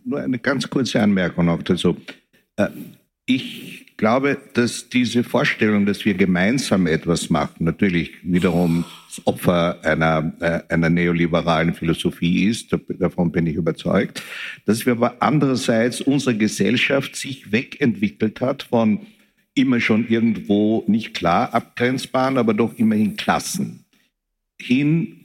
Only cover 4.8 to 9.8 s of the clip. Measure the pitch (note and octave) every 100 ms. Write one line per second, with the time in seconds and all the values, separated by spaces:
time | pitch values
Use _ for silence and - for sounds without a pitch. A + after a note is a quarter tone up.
4.8 | - B2+ A#2+ A#2 A#2+ A#2+ D3+ - A2 G#2
5.8 | G2+ G2 G#2+ F#2 F#2+ F2+ F#2+ C3+ - G2
6.8 | F2 D#2+ E2+ E2 - D2+ D2 - E2 -
7.8 | G2+ E2+ D#2+ - E2 F2+ F#2 E2+ F2 E2+
8.8 | E2 - - - - F2 F2+ F2 E2+ -